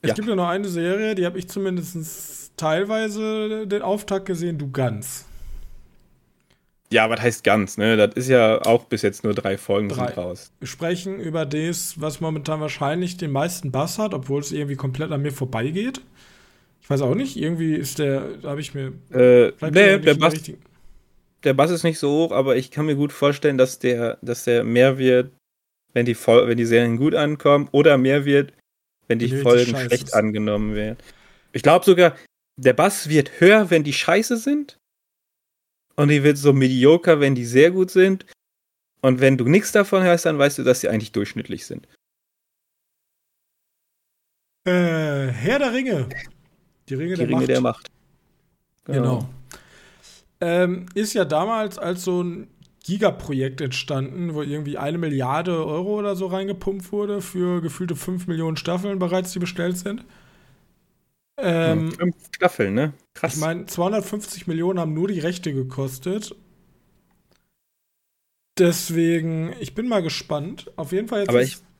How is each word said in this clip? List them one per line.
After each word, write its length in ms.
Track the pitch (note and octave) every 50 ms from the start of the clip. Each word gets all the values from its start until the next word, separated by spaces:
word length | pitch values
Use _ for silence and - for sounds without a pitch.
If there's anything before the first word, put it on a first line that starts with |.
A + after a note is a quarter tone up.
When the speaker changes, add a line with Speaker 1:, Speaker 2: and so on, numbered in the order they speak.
Speaker 1:
es 80 | - -
Speaker 2:
Ja. 60 | -
Speaker 1:
gibt 140 | G3+ G#3 A#3
ja 60 | G#3+
noch 140 | F#3+ F3+ F3
eine 200 | E3+ G3 G3+ G3
Serie, 460 | F3 E3+ E3 F3 F#3+ G#3 A3 G#3+ G#3+
die 120 | F#3 F3+
hab 100 | F3 F3
ich 120 | F#3+ F3+ -
zumindest 1080 | - G3 G3 F#3+ F3+ F3+ D#3 - - E3 D#3 D#3+ - - - - - - - - _
teilweise 1080 | - E3 D#3 D#3 E3+ G3+ G3+ A3 A3 A3 G#3+ G#3 G#3+ A3 A3 A3 A3 G#3+ G#3+ G#3+ A3 A3
den 160 | F#3+ G3+ G#3
Auftakt 440 | - - G3+ G#3 G#3 - G3 F#3+ F#3+
gesehen, 320 | - F#3 E3 E3+ F3 E3 C#3+
Du 120 | D3 C#3
Ganz. 560 | C3 C#3 C3 A#2+ G#2+ G#2 - - - - - - - - - - - - - - - - - _ _ _ _ _ _ _ _ _ _ _ _ _ _ _ _ _ _ _ _ _
Speaker 2:
Ja, 180 | A2+ A2+ A2 A2
was 120 | A2+ A2
heißt 220 | A2+ B2 A2+ - _
ganz, 340 | G#2 G2+ A2 G2+ - - -
ne? 180 | G#2 A2+ A2+
Das 180 | G#2+ G#2 G2+ -
ist 140 | B2 B2+ C3
ja 320 | C3 B2 A#2 A2 A2 -
auch 220 | - A2 A2+ A#2+ -
bis 160 | _ A#2+ G#2+
jetzt 240 | - G#2 G2 - -
nur 80 | A2 G2+
drei 220 | G#2 - G2+ G2
Folgen 320 | G2 - - G2+ G2+ G#2+ G2+
Speaker 1:
Drei. 180 | - B2 B2 A#2+
Speaker 2:
sind 80 | - -
raus. 340 | F2+ F2+ F2+ - - - _ _
Speaker 1:
Wir 100 | - B2
sprechen 520 | - - E3+ E3 F3+ F3+ F3+ F#3+ F#3+ G3
über 260 | - E3 D#3 E3 D#3
das, 520 | C#3 D3+ D3+ D#3 E3+ E3+ F3 - - - D#3+
was 200 | D3+ D#3 C#3+ -
momentan 400 | E3 D#3+ D#3 D#3 C#3 D#3+ D#3 D3+
wahrscheinlich 560 | D3+ D3+ - - D3 C#3 D3+ F3 F3+ F3+ F3+
den 140 | - F3 D3+
meisten 400 | C#3 C3+ D3+ E3+ F3 - - C#3+
Bass 260 | B2 C3 D3+ E3 - -
hat, 140 | G#3+ G#3
obwohl 280 | F#3 C#3+ B2+ C3 C3+ D3
es 100 | C#3+ C#3+
irgendwie 240 | D#3 D3+ D3 C#3 C#3+
komplett 340 | C3 - C3+ B2+ C3+ D#3 D#3+
an 120 | D#3+ C#3
mir 100 | C#3+ D3
vorbeigeht. 720 | C#3 - C#3 B2 B2 A2+ A#2 C#3+ D#3+ F#3+ G#3+ B3+ B3+ - - _ _ _ - _ _ _ _ _ _ _ _ _ _ _
Ich 80 | _ _
weiß 100 | C#3+ C3+
auch 140 | C#3+ B2 C#3+
nicht, 220 | G#3+ C#4 C4 - -
irgendwie 360 | - D#3 E3+ E3 E3 D#3+ D#3
ist 240 | - C#3 C3 - -
der, 380 | D3+ C#3 C#3 C3+ F#2+ C#2 - -
da 120 | - D#3
hab 80 | C#3+ D3
ich 160 | D3+ - -
mir 140 | C#3 C3+ C3 C3 - _ _
Speaker 2:
Äh, 420 | - B2+ B2 B2+ B2 B2 A#2+ -
Speaker 1:
vielleicht 220 | - _ - D#3+ D3
Speaker 2:
nee, 180 | F#3 G3+ G3 G3
Speaker 1:
nicht 80 | G3 D3+
Speaker 2:
der 80 | D#3+ C#3+
Speaker 1:
den 40 | D#3
Speaker 2:
Bass, 120 | D#3 E3+ D#3
Speaker 1:
richtigen 280 | D#3 - - - - _ _ _ _ _ - - - _ _ _ _ _ _ _ _ -
Speaker 2:
der 100 | C#3+ C3
Bass 160 | C3+ C#3 E3
ist 120 | F3+ E3
nicht 160 | - E3+ D#3 -
so 120 | - C#3+
hoch, 220 | C#3+ D3+ E3 E3
aber 240 | G2 A#2 C3+ C3+ B2
ich 140 | B2+ C3 -
kann 160 | - D3 D3+
mir 80 | D#3 D3
gut 180 | C#3 D3 C#3+
vorstellen, 460 | - - C#3+ C#3+ C#3+ C#3 - D3+ C#3 C3
dass 200 | B2+ B2+ - -
der, 380 | - B2 B2 A#2 A#2+ A#2 - _
dass 220 | - A#2+ A#2 - -
der 180 | B2 A#2+ A#2+
mehr 340 | A2+ A2+ A#2 A#2+ B2+ C3+ C3 C3+
wird, 340 | C3 B2+ B2 B2 C3 C#3 _ _ _ _ _ _ _ _ _ _ _ _ _
wenn 100 | B2 A#2+
die 80 | B2 A#2
Fol-, 320 | - - - A2+ A#2+ A#2+
wenn 100 | A2+ A#2 A#2+
die 80 | A#2+
Serien 320 | A#2 A#2 A#2 A#2+ A#2 A#2 A#2
gut 160 | C3+ D#3 -
ankommen, 540 | - D3 D3 D3+ D3 - D3 C#3+ C#3+ C#3+ -
oder 260 | - C#3+ D3 D#3+ C#3+ C3+
mehr 260 | B2+ C3 C#3 C#3+ C#3
wird, 260 | C#3+ C#3 C#3+ C#3+ C#3 _ _ _ _ _ _ _ _ _ _ _ _
wenn 100 | A#2+ A#2
die 60 | A#2+
Speaker 1:
Wenn 40 | B2
die 40 | C3
richtig 60 | C#3
Speaker 2:
Folgen 280 | C#3 B2 A#2+ B2 B2 A#2+
Speaker 1:
scheiße 140 | A#2 A#2+ B2+
Speaker 2:
schlecht 180 | A#2+ A#2+ A#2+ - -
Speaker 1:
ist. 60 | -
Speaker 2:
angenommen 600 | A2 G#2+ G#2+ G#2 G#2+ G#2+ G#2+ G#2 G#2 G#2+ G#2+ G#2
werden. 240 | G#2 G#2 G#2+ A2+ - - - - _ _ _ _ _ _ _
Ich 100 | - A#2+
glaub 220 | - C#3 D#3+ F3+ -
sogar, 320 | G3+ F#3 E3+ F3+ E3 - - - _ _ _ _ _ _
der 180 | - B2+ C3 B2+
Bass 340 | - D#3+ G3+ G3 - - D3+
wird 320 | D#3 D#3 C#3 - - -
höher, 300 | E3+ F#3 G#3 A3 G#3 E3+
wenn 120 | F3 D#3+
die 100 | D3 D3 C3+
scheiße 420 | - - - E3+ G3+ A3 - B3
sind. 420 | A3+ A3+ C#4 D4 D4+ C#4+ - - _ _ _ _ _ _ _ _ _ _ _ _ _ _ _ _ _ _ _ _ _ _ _ _
Und 140 | - D3 C#3+
die 140 | D3+ D3
wird 160 | C#3 D3 C#3+ C#3+
so 160 | C#3 C#3+ C#3
mediocre, 680 | C3+ C3+ B2+ C3 B2+ B2 C#3+ D#3+ E3+ E3+ F3+ D#3+ D3
wenn 140 | C#3+ C#3 C#3
die 100 | B2 A#2+
sehr 260 | A#2 A#2+ C3 D3 E3+
gut 200 | F3+ F#3+ F#3 F#3
sind. 340 | - F#3 F#3 F#3+ F#3+ F#3 - _ - _ _ _ _ _ _ _ _ _ _ _ _ _
Und 180 | - C3+ B2+ B2+
wenn 160 | C3+ C3+ C#3
du 80 | B2+ A#2+
nix 280 | B2 D#3 G#3 G#3+ -
davon 300 | - G#3+ G3+ G3 - F#3+
hörst, 220 | F#3 F3+ F3 E3+ -
dann 140 | E3+ D#3 C#3+
weißt 180 | C#3 C#3+ C#3 -
du, 40 | B2+
dass 160 | B2+ B2+ B2
sie 80 | - -
eigentlich 240 | A2 A2 A2 -
durchschnittlich 540 | - G#2+ G2+ - - A2 A2 - - - -
sind. 200 | - - - _ _ _ _ _ _ _ _ _ _ _ _ _ _ _ _ _ _ _ _ _ _ _ _ _ _ _ _ _ _ _ _ _ _ _ _ _ _ _ _ _ _ _ _ _ _ _ _ _ _ _ _ _ _ _ _ _
Speaker 1:
Äh, 640 | F#3 F3+ F3+ F3+ E3+ E3 D#3+ D#3 D3+ C#3+ C#3 C3+ C3
Herr 300 | A#2+ G#2+ A2+ F3 B3 C#4+
der 140 | C#4+ B3+ A3+
Ringe. 340 | C4 C4 C4 G#3 D3 B2+ C3 - - - - _ _ _ _ _ _ _ _ _ _ _ -
Die 60 | C3+
Ringe 200 | C3 D#3 F3 F#3
Speaker 2:
Die 40 | F3
Speaker 1:
der 100 | B2 A#2
Speaker 2:
Ringe 120 | B2+ B2+
Speaker 1:
Macht. 80 | C3 C3
Speaker 2:
der 120 | B2+ B2+
Macht. 300 | B2+ A#2+ A2 - _ - _ _ _ _ _ _ _ _ _ _ _ _ _ _ _ _ _ _ _
Speaker 1:
Genau. 340 | - C#3 C3+ A#2+ C3 B2+ A2+
Speaker 2:
Genau. 100 | - - - - - - - - _ _ _ _ _ _ _ _ _ - - _ _ _ _ _
Speaker 1:
Ähm, 460 | F3 E3+ E3+ F3 F3+ F3+ F3+ F#3 F3+ - -
ist 180 | G3+ G#3+ G#3 -
ja 100 | A3+ F#3
damals 540 | C#3+ D#3 D3+ F3 G#3 A3+ A3 G#3+ G#3 F#3 -
als 240 | - F3 F3+ F3+
so 200 | F3+ F#3 F3+ F3+
ein 260 | F3 F3 E3+ G#3 A3 _ _ _ - _ _ _ _
Gigaprojekt 760 | - F3+ G3+ A3 F#3 C3+ - - - C#3+ C3 C3 C3+ C3 -
entstanden, 760 | D#3 C3 B2+ - - - D3+ C3+ C3 C3 C3+ F3+ F3 E3+ D#3
wo 80 | D3+
irgendwie 360 | D3+ C#3 C#3+ D3+ D3+ C#3+ C#3+ -
eine 200 | C#3 D3 D#3+ F3
Milliarde 640 | E3 D#3 C#3+ C3+ B2+ B2 C#3 D#3 E3+ F#3 F3 D#3+ D#3
Euro 340 | D#3 D3+ E3 F3+ G3+ G#3 G#3
oder 180 | G#3 G3+ G3
so 100 | F3+ F#3+
reingepumpt 640 | F3+ F3+ F#3+ G3 G3 G3+ F#3+ - G3 G3 G3 F3+ -
wurde 280 | - G#3 G#3 G3+ G3+ G3+
für 400 | F#3 F3+ - F#3 F3+ F3+ F3+ F3+
gefühlte 360 | E3 E3 - - F#3 E3+ E3+
fünf 300 | C3 - - F#3 F3+ F3+
Millionen 300 | F3 E3+ D#3+ E3 D#3+ D#3+
Staffeln 420 | D#3 - - E3+ F3+ F#3+ G3+ G3 F#3+
bereits, 340 | F#3 F3 F3+ F#3 F#3 F3+
die 60 | - F#3
bestellt 400 | F3 F3 - - E3+ F3+ F3+ F3+
sind. 260 | - G3+ G3+ B3 - _ _ _ _ _ _ _ _ _ _ _ _ _ _ _ _ _ _ _ _ _ _ _ _ _ _ -
Ähm, 520 | C4 F3+ E3+ E3 E3 E3 D#3+ D#3+ D#3+ D#3+
Speaker 2:
Hm, 20 |
fünf 240 | E3 - F3 F3+ E3+ _ _ - -
Staffeln, 400 | - - F3+ - - G#2+ G2 G2
ne? 180 | A#2 C#3+ D#3 C#3+ _ _ _ _
Krass. 200 | - - - -
Speaker 1:
Ich 60 | D#3
mein, 260 | D3+ D#3+ E3 F3 G#3
zweihundertfünfzig 800 | - - - F3 F#3 G#3+ G#3+ G3 - - G#3 G#3 - - F3 -
Millionen 320 | F3+ E3+ D#3+ E3+ F3+ F#3+ F3+
haben 160 | E3 D#3+ D3+
nur 140 | D#3 F3 G3+
die 120 | G#3 E3+
Rechte 320 | C#3+ E3+ F3+ F3+ - E3
gekostet. 800 | C#3 C3+ C3 C3 C3 - C#3 C3 C3 C3 - F3+ F#3 G#3+ G#3 - - _ _ _ _ _ _ _ _ _ _ _ _ _ _ _ _ _ _ _ _ _ _ _ _ _ _ _ _ _ _ _ _ _ _ _ _ _ _ _ _ _ _ _ _ -
Deswegen, 960 | F3+ E3+ E3 F3 - - E3 E3 E3 E3 E3+ E3 D#3+ E3 E3 D#3+ D#3+ E3+ - A#3+
ich 140 | F#3 - -
bin 140 | - A3+ B3
mal 140 | A#3 G3+
gespannt. 680 | E3+ D#3 - - - - E3 D3 C#3+ F3 B3+ - - - _
Auf 160 | - D#3+ C3+
jeden 160 | F#3 F#3 A3+ A3+
Fall 120 | B3 G#3
jetzt 100 | G3+ -
Speaker 2:
Aber 100 | A#2+ A#2+
Speaker 1:
ist 80 | B2+ C3+
Speaker 2:
ich, 100 | - - _ _ _